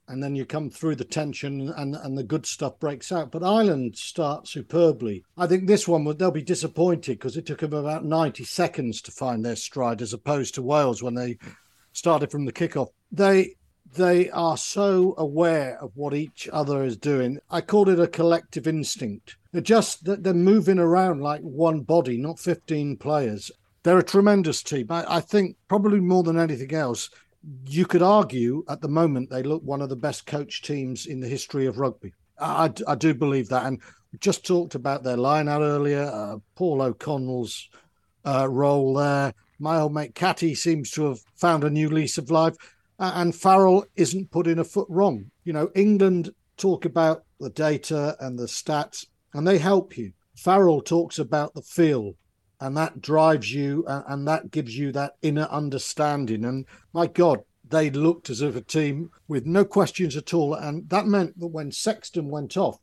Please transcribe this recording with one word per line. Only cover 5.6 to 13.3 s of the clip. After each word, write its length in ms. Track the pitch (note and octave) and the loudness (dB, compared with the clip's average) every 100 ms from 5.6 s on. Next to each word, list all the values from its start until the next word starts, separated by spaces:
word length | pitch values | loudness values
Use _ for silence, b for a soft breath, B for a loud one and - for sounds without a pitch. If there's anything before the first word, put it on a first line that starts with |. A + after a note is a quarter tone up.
| F#3+ | 4
this 220 | G#3 - | 2 4
one, 160 | E3 D3 D3+ | 0 0 0
they'll 120 | F#3 | 0
be 120 | D#3 | 0
disappointed 760 | C3+ F3+ D#3 - F3+ E3+ D3+ A2+ | -2 -4 -4 0 2 0 -4 -6
'cause 200 | C3 D3+ | -6 -8
it 80 | E3+ | -10
took 140 | D3 | -8
them 120 | D#3 | -6
about 320 | D3+ D3 D#3 | -4 -4 -6
ninety 400 | D#3+ D#3+ D#3 - | 0 2 0 -2
seconds 560 | B2 - E3+ - B2 G#2+ | -10 -2 -2 -2 -6 -6
to 100 | - | -12
find 300 | - C3 A#2 | -8 -4 -2
their 140 | A#2+ A2+ | -4 -6
stride 460 | - C#3+ A#2+ A2+ | -8 -4 -2 -2
as 100 | A#2 | -8
opposed 420 | A#2 - C#3+ B2 - | -8 -4 -2 -4 -6
to 60 | |
Wales 400 | B2+ D3+ C3+ A2+ | 0 2 2 0
when 120 | A#2+ | -4
they 240 | A#2+ B2 A#2 B B B B B | -6 -6 -10 B B B B B
started 360 | - E3+ D#3 C#3+ | -4 2 2 0
from 140 | D3 | -4
the 80 | C#3 | -6
kickoff. 360 | - E3 D#3 B2 _ - | -4 -4 -2 -6 _ -10
They, 440 | D3+ G3 | 2 4